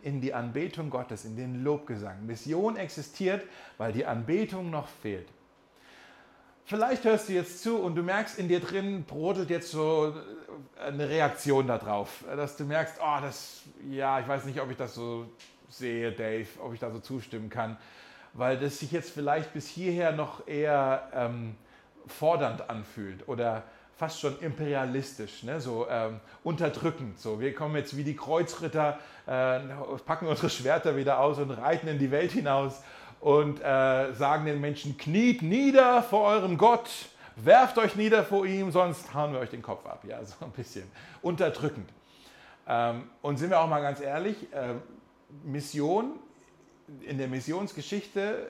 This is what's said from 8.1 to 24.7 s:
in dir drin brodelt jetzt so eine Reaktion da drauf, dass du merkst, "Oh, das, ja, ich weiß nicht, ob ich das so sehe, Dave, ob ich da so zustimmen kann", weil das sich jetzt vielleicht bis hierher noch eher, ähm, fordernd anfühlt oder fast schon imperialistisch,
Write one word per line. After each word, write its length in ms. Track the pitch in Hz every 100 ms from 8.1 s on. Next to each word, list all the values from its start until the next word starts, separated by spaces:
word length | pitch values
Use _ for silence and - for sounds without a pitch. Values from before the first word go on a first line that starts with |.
| 202 214 -
in 120 | 175
dir 100 | 175
drin 460 | 175 196 202 196 -
brodelt 440 | 143 170 190 160
jetzt 220 | 170 170
so 420 | 156 156 160 151 156 98 156 - 147 135 -
eine 300 | 143 143 143
Reaktion 600 | 160 143 - 139 135 127
da 100 | 113
drauf, 480 | 101 104 98 - - 143
dass 220 | 143 -
du 80 | 143
merkst, 300 | 156 165 -
"Oh, 200 | 156 143
das, 420 | 139 - - - 143 - 139
ja, 300 | 135 135 135
ich 80 | 120
weiß 160 | 139
nicht, 160 | 135 135
ob 100 | 131
ich 40 | 127
das 180 | 123
so 320 | 120 117 117 117 - - _ -
sehe, 440 | - 123 117 117
Dave, 340 | 101 110 113 107 -
ob 100 | 123
ich 60 | 113
da 100 | 117
so 80 | 110
zustimmen 500 | - 131 - 113 107
kann", 260 | 120 113 113 - - - - -
weil 260 | - 123 131
das 220 | 143 143
sich 100 | 143
jetzt 180 | 165 -
vielleicht 400 | 147 143 156 156
bis 160 | 156 -
hierher 460 | 165 185 175 165
noch 340 | 156 143 - -
eher, 640 | 147 151 143 135 135 -
ähm, 420 | 131 120 120 113 107 - - _ - -
fordernd 640 | - 156 165 127 113 -
anfühlt 580 | 113 104 117 98 92 -
oder 360 | 120 117 110 - - - -
fast 240 | 160 -
schon 180 | 143 135
imperialistisch, 1040 | 165 139 147